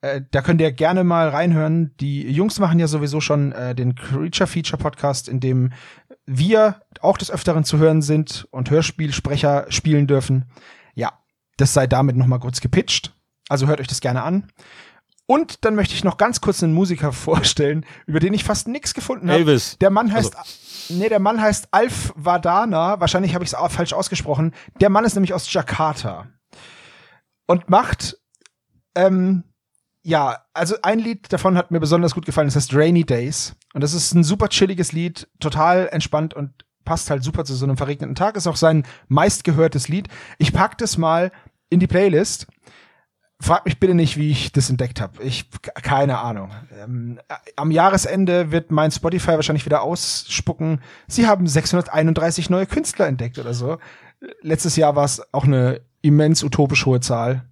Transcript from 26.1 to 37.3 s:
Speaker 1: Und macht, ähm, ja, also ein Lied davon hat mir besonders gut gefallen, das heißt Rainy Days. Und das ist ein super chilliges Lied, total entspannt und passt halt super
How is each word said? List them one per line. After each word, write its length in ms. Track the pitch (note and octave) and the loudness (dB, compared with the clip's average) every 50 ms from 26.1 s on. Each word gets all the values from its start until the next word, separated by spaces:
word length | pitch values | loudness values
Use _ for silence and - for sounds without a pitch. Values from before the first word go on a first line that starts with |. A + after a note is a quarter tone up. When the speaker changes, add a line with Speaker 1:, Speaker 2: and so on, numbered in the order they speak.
| F#2 D#2+ F#2+ - _ _ _ _ - - - - - - - - - - - _ _ _ _ _ _ _ _ - | -10 -10 -14 -18 _ _ _ _ -20 -20 -20 -20 -20 -20 -20 -20 -20 -20 -20 _ _ _ _ _ _ _ _ 0
Speaker 1:
Und 220 | F3 F3+ E3+ - | 0 0 2 2
macht, 480 | F3 G3+ B3 - - - - - - _ _ _ _ _ _ - _ _ _ _ _ _ _ _ _ | 2 2 2 2 -6 -8 -8 -12 -12 _ _ _ _ _ _ -20 _ _ _ _ _ _ _ _ _
ähm, 480 | - F#3 F#3+ F#3+ F#3 F3+ F#3+ F#3+ F3+ E3+ _ _ _ _ _ _ _ _ _ _ _ _ | 2 4 4 4 2 2 2 0 0 -2 _ _ _ _ _ _ _ _ _ _ _ _
ja, 400 | E3 D#3+ D#3 C#3+ C3 A#2 - _ _ _ | 0 0 2 2 0 -2 -4 _ _ _
also 220 | D#3 E3+ E3 G#3 A3 - | -4 -2 -2 -2 -2 0
ein 160 | F3 G#3+ A3+ | 0 0 0
Lied 320 | A3+ A3+ A#3 G3 _ - - | -2 -4 -6 -8 _ -6 -4
davon 240 | F3 - F#3 F#3 F3+ | 0 0 2 2 2
hat 140 | E3+ _ | 0 _
mir 80 | E3 E3 | -2 -2
besonders 340 | D#3 D3 D#3+ E3+ F3 E3 - | 0 2 2 2 2 2 -2
gut 100 | - D#3 | -4 -8
gefallen, 220 | - C#3+ - D3+ C#3+ | -4 -2 0 0 2
das 80 | B2+ | 0
heißt 180 | D3 C3+ - B2+ | 0 -2 0 2
Rainy 280 | C#3+ D3+ E3 F3 F3 D#3+ | 2 4 4 4 4 2
Days. 500 | - C3 A#2 A#2+ C3+ D3+ - - - - _ _ _ _ | 2 0 -2 -2 -4 -6 -6 -8 -10 -12 _ _ _ _
Und 80 | D3 | -4
das 120 | C#3 D3 D#3 | -4 -2 -2
ist 200 | F3 - - - | -2 -4 2 4
ein 100 | E3+ E3+ | 4 4
super 260 | D3 G3 G3+ A3 G3+ | 4 2 0 0 0
chilliges 420 | - - G3+ F#3+ G3 F3 F3 - | 2 2 2 2 2 -2 -4 -4
Lied, 360 | - D#3+ E3+ F3 E3 - - _ _ _ | -2 -4 -6 -6 -8 -10 -18 _ _ _
total 500 | - D#3 B2+ D3+ D#3 E3+ F3+ F#3 F#3 - | -6 -4 0 2 2 4 4 2 2 0
entspannt 420 | - D#3 C#3+ - - D3+ D#3 D#3 - | -2 -4 -4 -2 -2 -2 -2 -2 -6
und 320 | D3 C#3+ C#3 _ _ - _ _ _ _ | -8 -12 -12 _ _ -20 _ _ _ _
passt 240 | - E3 E3 - - | -6 -4 -4 -2 -4
halt 140 | D#3 C#3 B2+ | -4 -4 -4
super 220 | C#3+ | -4